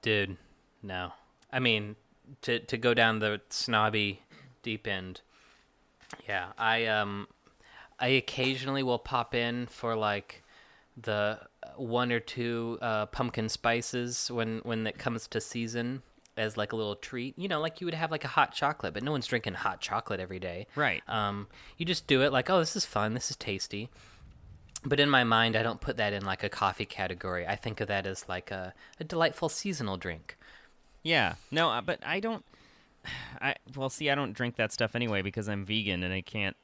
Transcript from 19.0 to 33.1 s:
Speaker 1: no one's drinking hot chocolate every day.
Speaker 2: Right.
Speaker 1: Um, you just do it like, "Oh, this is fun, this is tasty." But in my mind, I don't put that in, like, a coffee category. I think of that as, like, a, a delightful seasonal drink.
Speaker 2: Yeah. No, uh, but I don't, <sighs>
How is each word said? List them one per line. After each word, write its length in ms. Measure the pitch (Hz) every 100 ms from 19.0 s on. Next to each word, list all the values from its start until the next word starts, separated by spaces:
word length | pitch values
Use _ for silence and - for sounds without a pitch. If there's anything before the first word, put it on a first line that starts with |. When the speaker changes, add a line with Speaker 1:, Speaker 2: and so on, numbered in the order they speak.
Speaker 1:
no 80 | 127
one's 160 | 147 120
drinking 280 | 120 110 90
hot 260 | 107 92
chocolate 380 | - 101 - 98
every 200 | 92 92
day. 280 | 90 87 - -
Speaker 2:
Right. 260 | 143 87 -
Speaker 1:
Um, 400 | 110 104 101 101 - - -
you 80 | 170
just 220 | 175 -
do 140 | 135
it 100 | 139
like, 180 | 131 127
"Oh, 100 | 185
this 160 | 160 -
is 100 | -
fun, 280 | - 107 113
this 140 | -
is 40 | -
tasty." 540 | - 98 - 101 117 - - - - - - - - - -
But 140 | 139
in 100 | 143
my 140 | 139
mind, 320 | 120 113 113 110
I 80 |
don't 180 | 113 110
put 160 | - 113
that 160 | 104
in, 100 | 101
like, 200 | 98 95
a 60 | 104
coffee 360 | - 98 92 107
category. 640 | - 95 90 95 90 85
I 80 | 101
think 260 | - 107
of 60 | 107
that 180 | 98 98
as, 240 | 95 -
like, 220 | 92 -
a, 220 | 98 92 - - -
a 40 |
delightful 460 | 160 170 165 160 165
seasonal 480 | - 202 165 113 95
drink. 400 | 90 80 - - - - - _ _ -
Speaker 2:
Yeah. 320 | 160 160 101 85 -
No, 180 | 151 165
uh, 120 | 117
but 180 | 180 175 -
I 140 | 170
don't, 260 | 220 220 - - - - _ _
<sighs> 460 | -